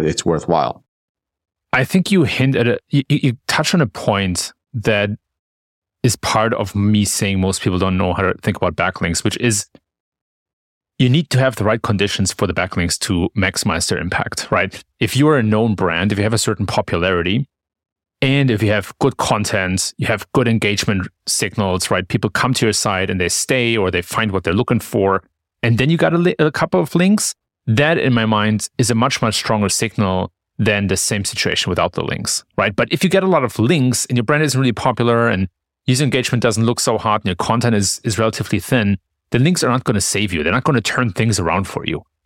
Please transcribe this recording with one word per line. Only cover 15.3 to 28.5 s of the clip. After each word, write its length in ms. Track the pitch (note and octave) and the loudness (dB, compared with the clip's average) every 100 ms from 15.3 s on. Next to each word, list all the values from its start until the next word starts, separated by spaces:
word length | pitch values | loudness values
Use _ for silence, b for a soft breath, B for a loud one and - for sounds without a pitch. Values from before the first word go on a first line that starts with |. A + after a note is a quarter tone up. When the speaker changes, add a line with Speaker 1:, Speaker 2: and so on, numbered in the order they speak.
| C#3+ | 4
Speaker 2:
a 60 | |
known 320 | G#2+ G#2+ A2+ | 2 2 2
brand, 380 | F#2+ F#2 E2 G2+ | 0 0 0 0
if 60 | G#2 | 0
you 60 | |
have 80 | G#2 | 0
a 60 | A2+ | 0
certain 260 | - G#2 | -2 -2
popularity, 800 | G2 - - F2 F2+ F2 E2+ G#2+ - _ _ _ _ _ _ - | -2 -2 -2 -2 0 0 0 -2 -4 _ _ _ _ _ _ -2
and 280 | C3+ C#3 C3 | 0 2 2
if 120 | G#2+ | 2
you 80 | G#2+ | 0
have 280 | G#2+ - - | 0 -4 -2
good 200 | C#3 - | -2 0
content, 760 | - A2 G2+ G2 F#2 F#2 - - | -2 -2 0 -2 -2 -2 -4 -6
you 80 | - | -2
have 240 | G#2+ - | -2 0
good 160 | C#3 A#2 | 0 2
engagement 600 | A2 G#2 G#2 - G2 - _ - | 2 0 -2 -2 -2 -4 _ -6
signals, 640 | - G2+ - G2 F2+ - | -4 -4 -2 -2 -2 0
right? 180 | F#2 F2+ | -2 0
People 220 | A#2 G#2 | -2 -2
come 240 | - B2+ | -2 0
to 100 | B2+ | 2
your 80 | A2 | 0
site 380 | G2+ A2 F#2+ F#2+ | 0 -2 -2 -2
and 100 | F#2+ | -2
they 80 | G#2 | -2
stay 480 | - - C3 A#2 A2+ | -2 0 0 2 0
or 140 | F#2+ | 0
they 100 | F2+ | -2
find 320 | - - A2 | -4 -4 -2
what 120 | F#2+ | -2
they're 100 | E2 | 0
looking 260 | F#2+ B2+ A#2 | 0 0 -2
for. 420 | - G2+ G2 F#2+ _ _ _ - | -2 0 0 0 _ _ _ -4
And 140 | A#2 A#2 | 0 2
then 140 | C#3 | 2
you 80 | E3 | 2
got 160 | D#3+ | 2
a 40 | E3+ | 2
li-, 180 | F3 - | 0 2
a 120 | D3+ | 0
couple 300 | - E3 F#3 | 0 0 0
of 140 | D#3+ | 2
links. 400 | E3+ F#3 G#3+ - - _ _ - | 4 4 4 0 -8 _ _ 0
That, 320 | A2 D3+ E3+ | 2 4 4
in 160 | C3 | 2
my 100 | A#2+ | 2
mind, 460 | A2 G#2+ G#2+ | 4 2 2